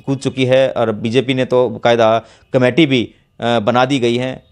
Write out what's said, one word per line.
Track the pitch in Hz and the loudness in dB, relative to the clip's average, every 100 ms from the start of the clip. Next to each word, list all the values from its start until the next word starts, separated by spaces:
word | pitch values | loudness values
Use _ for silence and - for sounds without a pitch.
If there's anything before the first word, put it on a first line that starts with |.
| - | -6
कूद | 135 | -4
चुकी | 135 127 127 | -4 -2 2
है। | 131 131 | 2 2
और | - 113 | 0 -2
बीजेपी | 107 113 123 123 | -2 -2 -2 0
ने | 131 123 | -2 0
तो | 127 123 | 0 0
बाकायदा | 110 120 117 110 113 - - _ | 0 0 2 2 2 -4 -16 _
कमेटी | 135 123 123 156 | 0 0 2 2
भी, | 131 101 _ _ - | 0 -2 _ _ -8
अ, | 117 120 | -2 -2
बना | 104 120 131 | 0 0 0
दी | 139 | 0
गई | 117 120 | 0 -2
है, | 127 - - | -4 -10 -10